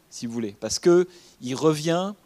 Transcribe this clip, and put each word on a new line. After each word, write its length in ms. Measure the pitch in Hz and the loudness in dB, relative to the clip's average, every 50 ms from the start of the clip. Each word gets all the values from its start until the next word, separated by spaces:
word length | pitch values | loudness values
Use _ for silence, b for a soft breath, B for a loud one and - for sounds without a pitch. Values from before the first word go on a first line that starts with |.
| _ _ | _ _
si 160 | - - 127 | -14 -12 -10
vous 80 | 117 113 | -8 -6
voulez, 220 | 120 113 101 101 - | -6 -6 -6 -8 -8
parce 200 | 110 110 - - | -8 -6 -6 0
que 280 | - 180 175 180 180 180 B B B B B B | 4 4 6 6 4 2 B B B B B B
il 140 | 120 123 131 | -10 -8 -6
revient 580 | 120 139 160 156 151 151 165 165 175 190 202 208 - _ | 0 0 0 0 0 0 -2 0 0 -2 -4 -8 -12 _